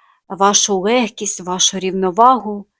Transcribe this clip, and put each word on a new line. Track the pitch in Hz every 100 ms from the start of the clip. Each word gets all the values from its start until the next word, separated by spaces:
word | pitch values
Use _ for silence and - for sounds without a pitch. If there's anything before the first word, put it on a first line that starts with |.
| _ _ -
вашу | 185 196 202 - 190
легкість, | 196 247 220 - 208 -
вашу | 180 180 - 190
рівновагу, | 185 190 185 180 240 262 208 208 196 _